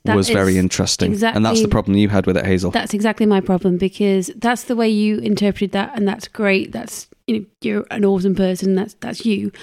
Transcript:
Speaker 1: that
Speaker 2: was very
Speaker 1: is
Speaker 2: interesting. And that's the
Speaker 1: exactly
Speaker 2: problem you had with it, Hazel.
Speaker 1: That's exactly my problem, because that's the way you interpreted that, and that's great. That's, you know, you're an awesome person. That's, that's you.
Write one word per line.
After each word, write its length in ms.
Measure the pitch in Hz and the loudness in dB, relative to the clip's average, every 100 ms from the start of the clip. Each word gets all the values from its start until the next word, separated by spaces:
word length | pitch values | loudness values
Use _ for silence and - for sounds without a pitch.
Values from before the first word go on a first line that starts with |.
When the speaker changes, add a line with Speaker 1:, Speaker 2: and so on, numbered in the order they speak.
Speaker 1:
that 120 | - 208 | 2 2
Speaker 2:
was 140 | 190 | 4
very 220 | 202 190 | 2 4
Speaker 1:
is 60 | 92 | 4
Speaker 2:
interesting. 540 | 92 - 95 - - | 2 0 -2 0 0
And 100 | 202 | 0
that's 100 | 226 | 0
the 60 | 107 | 2
Speaker 1:
exactly 280 | 110 226 214 | 2 2 2
Speaker 2:
problem 260 | 113 98 101 | 2 2 2
you 120 | 104 | 2
had 160 | 101 92 | 2 2
with 100 | 92 | 0
it, 80 | 95 | 2
Hazel. 240 | 92 90 | 0 0
Speaker 1:
That's 240 | - - | -2 -2
exactly 320 | 202 220 208 214 | -2 -2 0 2
my 140 | 196 | 2
problem, 360 | 190 185 196 180 | 2 0 0 0
because 540 | 190 - 202 190 185 214 | -2 0 0 0 -2 -4
that's 280 | 233 240 | -4 -2
the 120 | - 233 | -4 0
way 120 | 220 | 0
you 300 | 208 214 214 | 2 0 0
interpreted 540 | 220 196 202 190 196 | -2 0 0 0 -2
that, 200 | 196 214 | -2 -4
and 120 | 233 202 | -2 -2
that's 180 | - - | -2 -8
great. 440 | - 202 190 - | -4 0 0 -2
That's, 340 | 226 - - - _ - | -10 -12 -16 -18 _ -4
you 140 | 220 | -4
know, 40 | 196 - | -6 -10
you're 260 | 226 208 - | -6 -4 -4
an 140 | 214 | 0
awesome 300 | 196 196 196 | 2 2 0
person. 420 | 185 185 180 190 185 | 2 0 0 0 0
That's, 180 | 208 - | -2 -8
that's 260 | - - 233 | -12 -6 -2
you. 260 | 196 202 - | -2 -4 -10